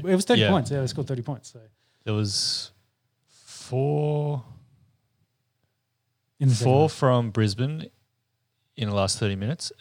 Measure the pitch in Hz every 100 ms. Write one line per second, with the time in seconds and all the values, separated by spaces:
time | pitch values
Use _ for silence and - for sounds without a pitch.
0 | 165 185 - 240 208 190 120 139 127 156
1 | 139 131 117 123 - 120 110 _ _ _
2 | - 107 104 98 - - - _ _ _
3 | _ _ _ _ - - - 127 139 147
4 | 151 147 147 143 - - _ _ _ _
5 | _ _ _ _ _ _ _ _ _ _
6 | _ _ _ - 139 113 123 131 156 -
7 | 135 123 117 107 107 98 131 156 - _
8 | _ _ _ _ _ _ _ - 110 101
9 | 95 - 104 98 104 165 - -